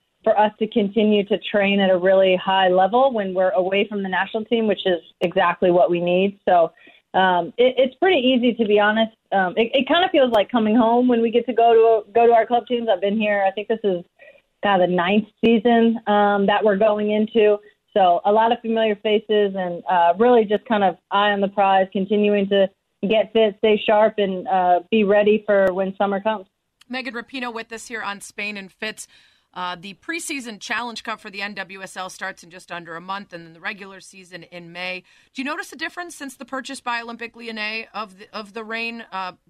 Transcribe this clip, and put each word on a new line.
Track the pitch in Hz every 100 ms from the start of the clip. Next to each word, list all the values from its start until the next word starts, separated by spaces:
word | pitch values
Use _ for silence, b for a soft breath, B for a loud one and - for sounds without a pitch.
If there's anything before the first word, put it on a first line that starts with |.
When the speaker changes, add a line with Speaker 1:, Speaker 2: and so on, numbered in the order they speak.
| _ _
Speaker 1:
for | 226 208
us | 214 -
to | 214
continue | 240 202 220 214 208 196
to | 202
train | - 208 196 202
at | 190
a | 185
really | 185 190 190 180
high | 190 190 185
level | 180 190 240 269
when | 226 190 185
we're | 185
away | 180 185 202 202
from | 208
the | 190
national | 180 190 226 220
team, | 233 220
which | 190 190
is | 170 - -
exactly | 180 185 175 175 185
what | 175 165
we | 175
need. | 175 180 196 196 -
So, | 180 165 b b b _
um, | 185 185 175 170 -
it, | 254 247
it's | 262 -
pretty | 381 330
easy, | 247 254 240 226
to | 220
be | 208
honest. | 208 220 220 _ -
Um, | 196 185 180
it, | 233 269
it | 262
kinda | 330 370
feels | 320 254
like | 226 196
coming | 247 214 220
home | 220 240 254
when | 233
we | 226
get | 240 240
to |
go | 226 233 226 226 220 -
to, |
go | 226 233
to |
our | 233 220
club | 240 220
teams. | 240 226
I've | 185
been | 202 220
here, | 208 202 190
I |
think | 190 202
this | 226
is, | 202 175 - _ b b _ _
God, | 202 190
the | 180
ninth | 180 175 208 208 - 233
season, | 233 240 233 233 226 -
um, | 208 202 202 196
that | 202
we're | 214 196
going | 220 208 214
into. | 214 214 226 208 208 b b _
So | 208 185 175 202
a |
lot | 214 226
of | 233
familiar | 226 226 220 208
faces | 220 214 214 208 202 196
and, | 180 175 -
uh, | 180 170 175
really | 240 240 208
just | 208 -
kind | 214
of | 190 170 -
eye | 196 208
on | 202
the | 196
prize, | 202 196 190 190
continuing | 202 190 208 208 208 196
to | 202 190 _ _ - 196
get | 220 196
fit, | 226 220 196
stay | 220 214 -
sharp, | 208 220 214
and, | 196 185 -
uh, | 185 180 175 -
be | 226
ready | 196 208 208 214 214
for | 202 190
when | 185 190 196
summer | 202 196
comes. | 220 214 190 _ _ _ -
Speaker 2:
Megan | 254 254
Rapinoe | 233 233 269 247
with | 226 220
us | 226 -
here | 226
on | 202 202
Spain | - - 208 208
and | 190
Fitz. | - 214 214 - b b b b
Uh, | - 180 175
the | 196 185
preseason | - 330 - 277 233 202
Challenge | - 220 240 220
Cup | - 214
for | 220
the | 196
N | 202
W | 202 185 190
S | 190 202
L | 185
starts | - 190 190
in | 170
just | 180 -
under | 175 165 165
a |
month, | 185 196 196
and | 170 165
then |
the | 165
regular | 190 202 196 190
season | - 196 175 180
in | 165 175 170
May. | 175 180 180 b b b
Do | -
you | 269
notice | 320 392
a | 262
difference | 339 349 349
since | - 277 -
the | 262
purchase | 269 262 269
by | 247 233
Olympique | 233 233 226 226
Lyonnais | 233 220 214 220 220
of | 196 214 185
the, | 208
of | 202 208
the | 208 214
Reign, | 226 233 233 -
uh, | 190 185 175 _